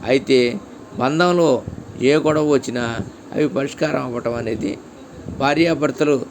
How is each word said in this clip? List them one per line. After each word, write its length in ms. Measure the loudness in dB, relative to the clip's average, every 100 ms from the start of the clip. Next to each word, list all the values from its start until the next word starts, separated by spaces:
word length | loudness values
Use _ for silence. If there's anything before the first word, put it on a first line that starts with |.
అయితే 520 | 2 0 4 4 4 0 -10 -20 -16 -4
బంధంలో 640 | -2 2 2 4 4 2 -2 -12 -14 -2
ఏ 160 | 2 4
గొడవ 320 | 4 2 4
వచ్చినా 500 | 2 2 -4 -4 -6 -8 -12 -8
అవి 140 | -2 0
పరిష్కారం 540 | 0 -4 -2 -2 -2
అవ్వటం 320 | -4 -4 -4
అనేది 440 | -4 -4 -4 -4 -6 -12 -20 -20 -16 -14 -2
భార్యాభర్తలు 880 | 0 2 2 2 -2 0 2 2 -2